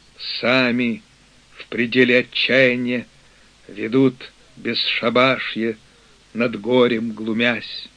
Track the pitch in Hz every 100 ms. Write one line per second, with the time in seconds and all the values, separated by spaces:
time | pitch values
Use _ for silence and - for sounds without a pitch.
0 | _ - - - 113 131 127 120 120 107
1 | - _ _ _ _ - - 107 120 127
2 | 123 123 120 - - 127 127 123 123 123
3 | - _ _ _ _ _ - 98 110 131
4 | 135 131 - _ _ - 117 117 - -
5 | 117 120 131 120 - 110 113 107 _ _
6 | _ _ _ 107 120 110 110 127 123 113
7 | 113 107 110 110 120 110 - - -